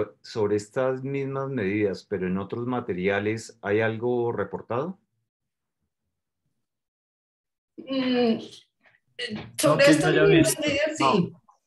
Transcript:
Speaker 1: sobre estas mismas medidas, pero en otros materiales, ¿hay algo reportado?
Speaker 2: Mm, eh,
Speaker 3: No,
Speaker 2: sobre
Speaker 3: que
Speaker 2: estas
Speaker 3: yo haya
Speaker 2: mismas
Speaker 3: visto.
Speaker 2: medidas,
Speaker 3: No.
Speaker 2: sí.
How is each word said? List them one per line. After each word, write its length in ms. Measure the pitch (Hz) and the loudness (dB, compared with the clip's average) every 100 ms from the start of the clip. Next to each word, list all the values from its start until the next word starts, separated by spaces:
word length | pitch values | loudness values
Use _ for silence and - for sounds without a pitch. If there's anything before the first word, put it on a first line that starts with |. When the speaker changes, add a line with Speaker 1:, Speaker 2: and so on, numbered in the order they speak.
| 104 - | 0 -6
Speaker 1:
sobre 340 | - 120 104 104 | -12 -4 0 0
estas 480 | - 135 131 131 | -4 -4 -2 -2
mismas 440 | 135 139 135 135 135 | -4 -6 -6 -6 -6
medidas, 540 | 131 95 104 104 90 - | -4 -2 0 -2 -2 -4
pero 160 | 95 90 | -2 -2
en 100 | 95 | -2
otros 300 | 95 117 120 | -4 -6 -4
materiales, 920 | 123 117 90 95 101 107 113 - - | -4 -4 -2 0 0 0 -4 -8 -10
¿hay 180 | 101 104 | -2 0
algo 520 | 110 110 123 123 120 | 0 -2 -2 -2 -2
reportado? 640 | 110 95 87 - 117 165 185 _ _ _ _ _ _ _ _ _ _ _ _ _ _ _ _ _ _ _ _ _ _ _ _ _ _ _ - | -4 -6 -8 -6 -6 -6 -10 _ _ _ _ _ _ _ _ _ _ _ _ _ _ _ _ _ _ _ _ _ _ _ _ _ _ _ -18
Speaker 2:
Mm, 640 | 262 269 254 247 240 - | -8 -4 0 2 2 0
eh, 20 | - - _ _ _ _ _ - 233 | -4 -20 _ _ _ _ _ -12 -10
Speaker 3:
No, 100 | 214 - - | -10 -10 0
Speaker 2:
sobre 240 | 294 302 | 2 6
Speaker 3:
que 60 | 277 | 6
Speaker 2:
estas 220 | 302 - | 6 4
Speaker 3:
yo 80 | - | 4
haya 60 | 403 | 6
Speaker 2:
mismas 220 | 330 - - | 6 4 2
Speaker 3:
visto. 60 | |
Speaker 2:
medidas, 380 | 294 277 311 311 | -2 -2 -2 0
Speaker 3:
No. 120 | - 214 | 2 2
Speaker 2:
sí. 160 | - - _ _ | 0 -6 _ _